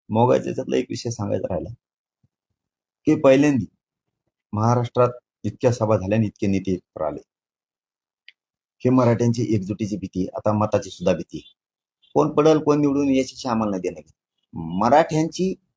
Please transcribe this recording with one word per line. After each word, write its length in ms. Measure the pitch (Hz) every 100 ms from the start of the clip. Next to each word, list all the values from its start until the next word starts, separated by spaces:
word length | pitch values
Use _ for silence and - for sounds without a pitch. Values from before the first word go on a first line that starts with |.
| _
मोगाच्या 420 | 107 120 131 135
याच्यातला 260 | 120 131 131
एक 100 | 127
विषय 220 | 123 120
सांगायचा 440 | 117 101 104 -
राहिला 140 | 78 80 120 _ _ _ _ _ _ _ _ _ _ _ _
की 160 | - 156
पहिल्यांदा 440 | 139 135 151 135 90 _ _ _ _ _ _ _ _
महाराष्ट्रात 560 | 107 113 120 120 - 123 - _ _
इतक्या 300 | 104 - 127
सभा 240 | 117 107 110
झाल्या 220 | 92 110
आणि 80 | 104
इतके 200 | - 101
नेते 260 | 98 95
एकत्र 320 | 90 - -
आले, 180 | 78 73 - _ _ _ _ _ _ _ _ _ - _ _ _ _ _
हे 60 | -
मराठ्यांची 640 | 127 120 117 120 117 110
एकजुटीची 420 | 107 92 104 107 101
भीती, 300 | 90 92 95
आता 180 | - 107
मताची 380 | 107 107 101 95
सुद्धा 220 | - 90
भीती, 420 | 87 - - - _ _ _ _ _ _
कोण 200 | 147 147
पडेल 240 | 151 151 156
कोण 220 | 151 147
निवडून 300 | 147 139 143
याच्याशी 380 | 131 131 - 131
आम्हाला 220 | 113 107
नाही 120 | 95
देणं 180 | 90 85
घेणं. 800 | - _ _ _ _ 82 82 90
मराठ्यांची 760 | 113 143 165 156 156 - 185 185 _